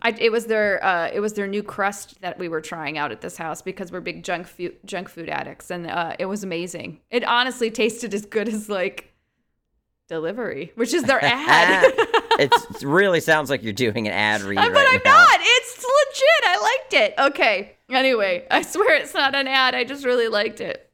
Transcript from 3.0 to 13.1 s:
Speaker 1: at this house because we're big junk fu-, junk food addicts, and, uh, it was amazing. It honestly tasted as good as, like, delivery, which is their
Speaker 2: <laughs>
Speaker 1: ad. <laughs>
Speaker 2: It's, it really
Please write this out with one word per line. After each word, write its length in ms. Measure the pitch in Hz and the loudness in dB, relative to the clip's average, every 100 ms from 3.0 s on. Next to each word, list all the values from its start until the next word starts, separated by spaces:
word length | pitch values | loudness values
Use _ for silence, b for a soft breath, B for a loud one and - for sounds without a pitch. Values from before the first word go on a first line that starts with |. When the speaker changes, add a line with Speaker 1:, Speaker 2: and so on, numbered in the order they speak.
| 147 | -6
Speaker 1:
at 120 | 110 | -6
this 160 | 165 - | -12 -10
house 240 | 165 151 | -10 -8
because 280 | - 185 180 | -10 -10 -10
we're 120 | 180 | -10
big 200 | 170 175 | -10 -12
junk 240 | 175 175 180 | -6 -8 -8
fu-, 280 | - 175 - | -12 -12 -12
junk 240 | 190 185 190 | -12 -12 -12
food 220 | - 156 | -14 -8
addicts, 400 | 147 139 - - | -8 -8 -14 -12
and, 160 | 180 170 | -12 -8
uh, 280 | 170 165 - | -6 -6 -6
it 80 | 185 | -6
was 180 | 202 | -6
amazing. 560 | 190 170 175 175 - 156 _ | -8 -8 -8 -12 -14 -18 _
It 140 | 240 | -4
honestly 460 | - 240 254 247 226 | 0 0 -2 -2 -4
tasted 420 | 220 254 240 233 | 0 -2 -2 -6
as 140 | 202 208 | -8 -4
good 240 | 220 214 | -4 -4
as, 180 | 214 214 | -6 -6
like, 460 | 202 185 - - _ _ _ _ _ _ _ _ _ - | -4 -4 -6 -20 _ _ _ _ _ _ _ _ _ -12
delivery, 640 | 165 165 220 214 135 165 | -8 -6 -6 -8 -8 -10
which 180 | - 240 | -4 -2
is 120 | 339 | 0
their 160 | 240 269 | 2 2
Speaker 2:
<laughs> 20 | |
Speaker 1:
ad. 680 | 143 254 311 - 175 381 - - | 2 0 4 4 6 6 4 4
<laughs> 60 | 440 453 - 427 | 0 0 0 0
Speaker 2:
It's, 420 | - - - - | 4 2 0 -10
it 40 | 139 | 0
really 320 | 165 202 | 2 4